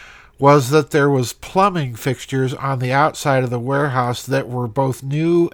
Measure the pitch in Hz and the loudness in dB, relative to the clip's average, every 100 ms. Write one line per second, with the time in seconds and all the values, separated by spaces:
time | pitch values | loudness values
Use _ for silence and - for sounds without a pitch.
0 | - - - - 135 147 123 156 147 156 | -20 -20 -20 0 4 6 4 0 2 2
1 | 143 135 120 - - 190 202 180 131 113 | 2 2 -2 -6 -6 0 0 0 -4 -4
2 | 143 123 - 135 131 123 135 135 127 135 | -4 -6 -4 -2 -2 -4 -4 -4 0 2
3 | 151 - 151 135 127 123 120 139 147 127 | 2 0 0 0 0 -2 -2 -2 0 0
4 | 123 120 - 135 - 123 123 110 135 127 | -2 -4 -4 -4 -2 -4 -4 -2 -2 -2
5 | 135 147 165 170 170 | -4 -2 2 2 2